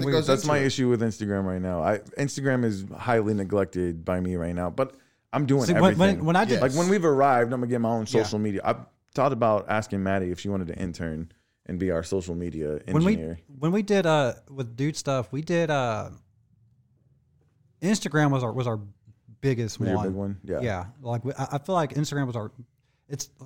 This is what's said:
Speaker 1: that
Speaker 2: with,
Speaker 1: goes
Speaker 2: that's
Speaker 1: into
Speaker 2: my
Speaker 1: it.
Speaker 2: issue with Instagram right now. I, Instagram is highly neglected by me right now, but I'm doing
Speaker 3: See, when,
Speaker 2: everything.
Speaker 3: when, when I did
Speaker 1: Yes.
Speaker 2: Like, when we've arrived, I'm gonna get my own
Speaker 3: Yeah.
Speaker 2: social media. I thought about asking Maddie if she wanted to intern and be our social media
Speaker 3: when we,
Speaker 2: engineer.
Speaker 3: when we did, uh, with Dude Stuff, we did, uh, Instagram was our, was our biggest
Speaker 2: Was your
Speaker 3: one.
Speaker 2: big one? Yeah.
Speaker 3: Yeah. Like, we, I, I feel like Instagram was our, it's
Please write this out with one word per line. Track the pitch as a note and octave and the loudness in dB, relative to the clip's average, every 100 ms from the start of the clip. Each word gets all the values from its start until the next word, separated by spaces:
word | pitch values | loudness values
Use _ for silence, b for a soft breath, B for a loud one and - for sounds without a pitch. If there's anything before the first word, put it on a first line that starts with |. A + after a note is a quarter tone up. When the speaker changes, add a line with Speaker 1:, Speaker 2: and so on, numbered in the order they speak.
Speaker 1:
that | C3+ | 4
Speaker 2:
with, | |
Speaker 1:
goes | D#3+ C#3+ | 2 4
Speaker 2:
that's | C3+ | 2
Speaker 1:
into | D3+ | 4
Speaker 2:
my | D3 | 2
Speaker 1:
it. | C3+ | 2
Speaker 2:
issue | C3 B2+ | 2 2
with | A#2+ | 2
Instagram | A2+ G#2 G#2 G2+ | 0 -2 -2 0
right | F#2+ F#2 | 0 -2
now. | F#2 F2+ | -2 0
I, | E2 G#2 - - | 0 0 -4 -4
Instagram | C#3 - C#3 B2+ | -4 -2 0 2
is | A#2 G2 G2 G#2+ | 0 -2 -8 -8
highly | B2+ A#2 G#2 | 0 2 2
neglected | G#2+ F#2+ G2+ F#2+ F2+ F2+ E2 E2 | 0 0 0 0 0 -2 -2 -2
by | F2+ | -2
me | F2+ F2+ | 0 -2
right | E2 | -4
now, | F2 F2 | -2 -4
but | E2+ C3+ b b b b | -2 -4 b b b b
I'm | C3 | -2
doing | C#3 C#3 C3 | 2 2 4
Speaker 3:
See, | |
when, | F3 F#3 | 6 6
Speaker 2:
everything. | F#3+ G3 F#3 | 6 4 4
Speaker 3:
when, | |
when | D#3 E3+ | 2 2
I | G#3+ | 4
did | |
Speaker 1:
Yes. | A3+ | 2
Speaker 2:
Like, | C3 | 2
when | C#3 F3 | 2 2
we've | G3+ | 4
arrived, | E3 C3+ C#3 B2 A#2+ | 4 4 6 4 2
I'm | B2+ | 0
gonna | A#2+ | -2
get | B2 | 0
my | A2+ | 0
own | A#2 G#2+ | 0 0
Speaker 3:
Yeah. | A#2 | 0
Speaker 2:
social | A2 G#2+ | 2 0
media. | G#2+ G2 | 0 0
I | - A#2+ - _ _ | 0 -2 -6 _ _
thought | - C#3 | 0 0
about | B2+ A#2 G#2 - | 4 4 2 2
asking | G#2+ G#2+ G2+ | -2 -2 -2
Maddie | F#2+ G2 F2+ | 0 0 0
if | F2 | -4
she | G2+ | -4
wanted | G2 E2+ | -4 -4
to | E2+ | -6
intern | F#2 E2 E2+ D#2 E2 _ _ _ - | -6 -6 -6 -6 -10 _ _ _ -10
and | F2+ | -4
be | F#2 | 0
our | E2 | -2
social | E2 G2 F2 | -2 -4 -4
media | E2+ F2 D#2 D2+ D2 - | -6 -6 -6 -6 -6 -2
Speaker 3:
when | C#3+ | 0
we, | F3+ | 2
Speaker 2:
engineer. | G#3+ D#2+ E2 - C#3 | 0 -4 -10 -14 -6
Speaker 3:
when | D3+ | -2
we | G3 | 0
did, | G3+ G3+ E3 | 2 2 4
uh, | D3+ B2+ - _ | 2 2 -2 _
with | C3+ A#2+ A#2 | -10 -10 -4
Dude | C#3+ D#3 | -4 -2
Stuff, | - C3+ A#2 | -2 -2 -2
we | C3+ | -6
did, | D#3+ E3+ D#3+ | -2 0 2
uh, | D3 B2 G#2+ F#2+ - _ _ _ _ _ _ _ _ _ _ _ _ _ _ _ _ | 0 0 -2 -6 -12 _ _ _ _ _ _ _ _ _ _ _ _ _ _ _ _
Instagram | E3+ A3 - D3+ D3 | 0 0 0 2 4
was | C3+ | 2
our, | B2 | 0
was | A#2 B2 | -2 -2
our | A2 G2+ - _ _ _ A2 | -2 -6 -18 _ _ _ -4
biggest | C3+ A#2+ A2+ - | -2 0 -2 -2
Speaker 2:
Was | G2 | 0
your | G2 | 0
Speaker 3:
one. | G2 | 0
Speaker 2:
big | F#2+ | -4
one? | G2 G2 | -6 -8
Yeah. | - E2 | -6 -4
Speaker 3:
Yeah. | A2+ F#2 F#2+ C3+ | -2 -4 -8 -12
Like, | B2+ A#2+ | -6 -4
we, | B2 | -4
I, | - C#3 | -6 -6
I | C#3+ | -6
feel | C#3+ | -2
like | F#3 D3 | 0 0
Instagram | C#3+ D3+ C#3+ C3+ | -2 -2 -2 -2
was | A#2 | -4
our, | G#2+ - A#2 _ _ _ _ | -8 -12 -20 _ _ _ _
it's | C#3+ - _ | -12 -12 _